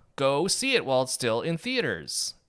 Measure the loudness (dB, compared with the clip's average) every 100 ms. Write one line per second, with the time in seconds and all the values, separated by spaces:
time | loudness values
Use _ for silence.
0 | _ 0 2 2 2 0 2 0 2 2
1 | 2 0 0 0 0 -4 -2 -2 -2 -4
2 | -4 -6 -6 -8